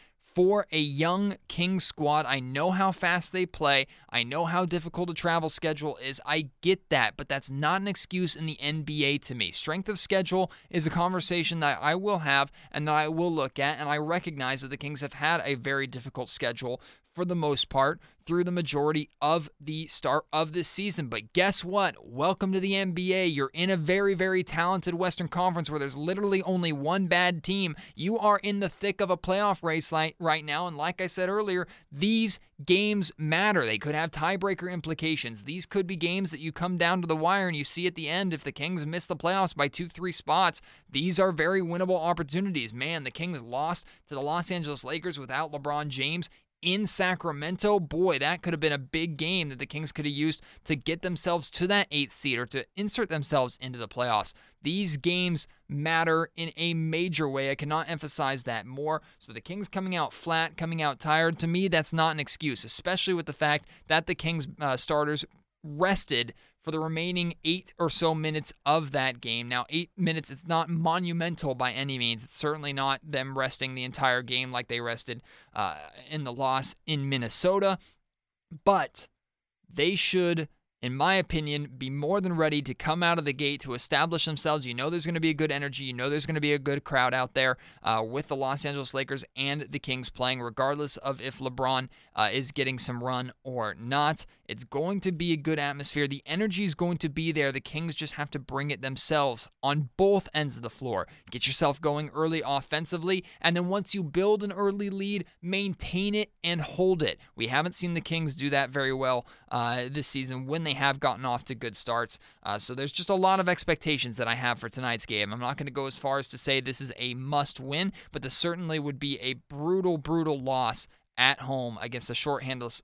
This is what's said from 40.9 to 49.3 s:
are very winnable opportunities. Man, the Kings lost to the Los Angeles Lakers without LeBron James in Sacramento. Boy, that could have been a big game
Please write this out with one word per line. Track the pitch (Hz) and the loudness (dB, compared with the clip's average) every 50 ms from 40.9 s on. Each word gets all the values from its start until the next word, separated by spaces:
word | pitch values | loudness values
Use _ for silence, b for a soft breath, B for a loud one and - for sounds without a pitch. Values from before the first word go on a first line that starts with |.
| - 139 151 180 180 175 | -4 -2 0 2 4 6
are | 190 190 | 4 4
very | 175 147 156 165 190 190 | 4 2 2 2 4 2
winnable | 185 165 170 175 - 185 185 170 | 0 0 0 -2 2 2 2 2
opportunities. | 156 170 175 165 165 139 139 175 196 202 180 147 120 110 107 | 2 2 0 0 -2 -2 -2 -2 -2 0 0 -2 -2 -4 -4
Man, | 120 131 151 170 160 143 | -4 -4 -2 -2 -4 -4
the | 131 - | -6 -6
Kings | - 165 180 175 143 113 | -6 -6 -4 -4 -6 -8
lost | 117 120 131 147 160 175 - - B B B B | -6 -4 -2 -2 0 0 -2 -2 B B B B
to | - 147 | -10 -6
the | 131 143 | -4 -2
Los | 147 156 170 170 - | -2 0 0 0 0
Angeles | 185 175 165 147 147 131 - | -2 -2 -2 -2 -4 -4 -4
Lakers | 127 151 170 156 180 160 139 | -2 -4 -2 -2 -4 -6 -6
without | 135 123 127 139 160 156 147 | -8 -4 -2 -2 -2 -2 -4
LeBron | 147 139 147 147 147 151 147 | -6 -4 -2 -2 -2 -2 -4
James | 135 131 135 143 160 175 170 - b b b b _ _ - | -2 -2 -2 -2 0 -2 -4 -6 b b b b _ _ -2
in | 170 180 202 214 | 0 0 2 2
Sacramento. | 185 - - 190 180 185 170 - 175 151 143 147 165 185 175 - 208 208 202 | 2 4 4 4 2 0 0 -2 -6 -6 -4 -4 -6 -4 0 4 4 4 4
Boy, | 170 143 165 160 180 190 165 135 | 2 0 0 2 4 4 4 4
that | 139 147 175 175 | 4 2 0 0
could | - 175 143 | 0 -2 -2
have | 143 | 2
been | 151 156 147 | 2 2 2
a | 143 | 0
big | 135 127 - 160 165 170 156 143 | -4 -4 -2 -2 -2 -2 -2 -2
game | 156 165 | 0 0